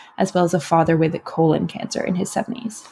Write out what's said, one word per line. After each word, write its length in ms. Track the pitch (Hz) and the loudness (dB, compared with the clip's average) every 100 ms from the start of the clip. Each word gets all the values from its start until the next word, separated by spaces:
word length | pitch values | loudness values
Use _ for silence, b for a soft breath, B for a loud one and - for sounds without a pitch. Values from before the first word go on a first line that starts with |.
| B - | B -4
as 160 | 190 | 0
well 100 | 180 | 2
as 80 | 170 | 2
a 80 | 180 | 0
father 340 | - 165 160 | 2 2 4
with 300 | 165 160 160 | 4 2 -2
colon 420 | - - 165 156 170 | -4 2 4 2 0
cancer 380 | - - - | -6 -6 -4
in 100 | - | -2
his 160 | 180 196 | -2 -2
seventies. 560 | - - - 214 - - | -4 -4 -6 -10 -12 -4